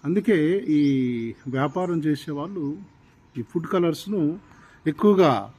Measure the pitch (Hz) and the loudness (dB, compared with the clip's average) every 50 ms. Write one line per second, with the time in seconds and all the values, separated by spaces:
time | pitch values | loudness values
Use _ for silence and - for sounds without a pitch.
0 | - 143 175 208 185 240 208 165 151 156 185 196 - 147 151 147 147 143 139 131 | -2 0 -2 0 2 4 4 4 4 2 0 0 0 2 2 4 4 4 2 2
1 | 127 123 123 117 117 113 110 - - 135 123 131 139 151 139 185 185 175 175 165 | 0 0 -2 -4 -6 -8 -8 -10 -10 -6 -2 -2 -2 0 -2 -4 -2 -2 -2 -2
2 | 147 156 147 139 - - 147 143 147 175 202 185 147 139 151 196 196 - _ _ | 0 -2 -2 -2 -4 -8 -8 -8 -8 -8 -8 -8 -6 -6 -8 -10 -14 -20 _ _
3 | _ _ _ _ _ _ _ 127 113 _ - 170 165 - 196 185 175 170 156 - | _ _ _ _ _ _ _ -12 -12 _ -6 -6 -4 -2 -2 0 0 0 -2 -4
4 | - 190 214 196 156 147 165 202 - - - - - - - _ _ 156 147 - | -6 -6 -2 0 0 -2 -2 -4 -14 -20 -20 -20 -20 -20 -20 _ _ -6 -2 2
5 | - 208 202 190 180 151 123 101 101 113 - | 4 4 6 6 6 4 4 2 -4 -8 -18